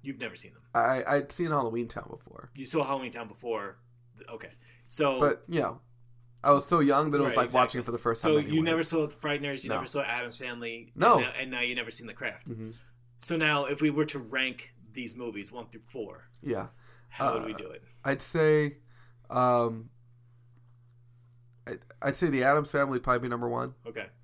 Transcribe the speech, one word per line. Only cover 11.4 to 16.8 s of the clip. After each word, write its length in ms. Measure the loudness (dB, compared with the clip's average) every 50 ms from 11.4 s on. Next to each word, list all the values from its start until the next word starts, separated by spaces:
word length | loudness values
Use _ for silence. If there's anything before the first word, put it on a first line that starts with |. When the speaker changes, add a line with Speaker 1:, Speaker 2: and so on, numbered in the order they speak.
| -6 -4
Speaker 1:
now 80 | -2 -2
you 140 | -2 -2 -2
never 160 | -4 -6 -6
seen 160 | -8 -10 -10 -12
The 60 | -12
Craft. 360 | -8 -8 -8 -8 -8 -12 -12
Speaker 2:
Mm-hmm. 200 | -10 -10 -10 -12 -12 -16 -20 -20 -20 _ -20 -20 -18 -10
Speaker 1:
So 160 | -4 -4 0
now, 280 | 2 2 2 2 2 0
if 140 | -2 0 2
we 100 | 2 2
were 140 | 4 2 0
to 120 | 0 -2 -8
rank 540 | -8 -4 -2 -2 -2 -2 -4 -8 -18 -20 _ -20 -20 -14
these 240 | -12 -10 -10 -10 -10
movies, 340 | -8 -10 -8 -8 -8 -12 -10
one 160 | -12 -14 -14 -14
through 80 | -18 -20 -20 -12
four, 380 | -10 -10 -10 -10 -12 -16 -20 -20 -20 -12
Speaker 2:
Yeah. 280 | -6 -4 -4 -4 -6 -10 -14 -20